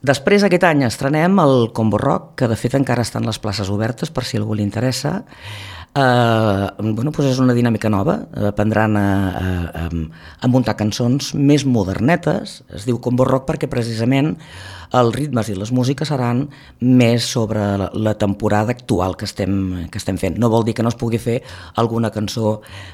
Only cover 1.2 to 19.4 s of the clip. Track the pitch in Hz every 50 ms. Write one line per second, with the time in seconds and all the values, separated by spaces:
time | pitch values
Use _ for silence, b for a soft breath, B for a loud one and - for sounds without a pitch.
1.2 | 156 180 196 202 170 143 135 127 117 110 - - 113 110 101 104 123 135 160 185
2.2 | - - - - 135 113 113 104 - 123 - 139 139 - 123 123 120 - - 117
3.2 | 113 117 110 - - 107 101 98 104 95 101 101 110 113 127 - - 156 - -
4.2 | 117 - - 117 104 110 110 107 104 101 98 110 110 127 123 - - 147 170 196
5.2 | 254 B B B B B B B B B B B B B _ 143 139 127 123 120
6.2 | 120 120 113 110 110 107 98 95 101 95 - - 101 110 107 107 117 123 - -
7.2 | 147 139 127 127 131 127 123 120 120 120 113 107 - 110 107 98 98 - - -
8.2 | - - - - 104 104 101 - 104 110 107 104 107 110 107 104 101 101 98 98
9.2 | 98 95 90 - 92 92 92 90 87 82 - 80 82 82 82 82 80 80 B B
10.2 | B B B B - 127 123 131 123 117 104 - 107 107 104 - 123 120 123 143
11.2 | 135 - - 156 143 139 147 147 131 135 123 117 98 90 95 90 101 131 123 131
12.2 | - 156 151 - - 208 - - - _ - - 101 120 120 117 - 127 120 123
13.2 | 127 127 127 131 - - 156 143 - 131 - 127 113 117 117 110 117 117 135 135
14.2 | 139 156 180 B B B B B B B B B B B - 127 123 117 113 123
15.2 | 143 151 131 117 107 104 101 95 101 107 127 127 123 123 143 - 160 143 151 131
16.2 | 123 120 120 120 143 147 B B B B B _ - 123 131 127 123 117 120 120
17.2 | 117 - - 127 113 104 110 107 104 101 101 101 98 87 - 107 110 107 107 -
18.2 | 107 101 98 101 113 107 101 104 107 107 123 123 - - 120 87 90 95 90 -
19.2 | - 98 - -